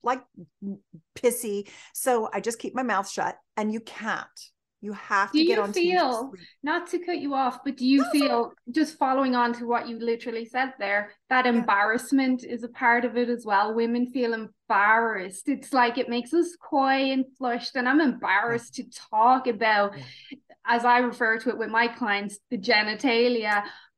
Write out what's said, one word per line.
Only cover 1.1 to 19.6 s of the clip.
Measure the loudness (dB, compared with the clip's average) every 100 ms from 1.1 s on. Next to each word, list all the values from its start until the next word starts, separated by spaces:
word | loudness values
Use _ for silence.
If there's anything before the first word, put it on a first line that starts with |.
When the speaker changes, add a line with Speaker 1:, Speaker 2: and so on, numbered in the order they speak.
| -2
Speaker 1:
pissy. | 0 0 -4 -6 -8 -14 -18
So | -6 0 0 0
I | -4
just | -6 -6
keep | -6
my | -4
mouth | -2 -2 -2
shut, | -4 -6 -6 _ -6
and | -4
you | -4
can't. | -8 -10 -8 -6 -8 -18 -20 _ _ _
You | -12
have | -12 -2 0 2
Speaker 2:
Do | 2
Speaker 1:
to | 4
get | 2
Speaker 2:
you |
Speaker 1:
on | 0
Team | 0 2 2
Speaker 2:
feel, | 2 0 -6
Speaker 1:
Sweet. | -12 -20 _
Speaker 2:
not | -4 -4 -4
to | -6
cut | -4 -6
you | -4
off, | -2 -2 -2
but | -6 -2
do | 4
you | 4
Speaker 1:
No, |
sorry. | 4 2
Speaker 2:
feel, | 2 2 -2 -6 -6
just | 0 0 0
following | 0 2 2 2
on | 0
to | 0 -2
what | -2 -4
you | -6
literally | -2 -2 -4 -8 -6
said | -4 -4 -4
there, | -2 -2 -2 -10 -2
that | 2 4
Speaker 1:
Yeah. |
Speaker 2:
embarrassment | 2 2 2 4 0 0 2 2 0
is | -4 -10
a | -10
part | -2 2 4 2
of | 0
it | -2
as | -2 0
well? | 2 2
Women | 0 0 0 -2
feel | -2 -2
embarrassed. | -2 -8 _ -2 2 4 4 2 -2 -8 -8 -6
It's | -6 -2
like | 2 2 0
it | -4
makes | -4 -2
us | 0 0 -4
coy | -4 0 2 2 2
and | 0 -4 -6
flushed, | -4 -4 -6 -4
and | 2
I'm | 2
embarrassed | 2 0 0 0 0 -4 -6 -14
Speaker 1:
Yeah. | -14
Speaker 2:
to | -16 -4
talk | 4 6 6 2
about, | 0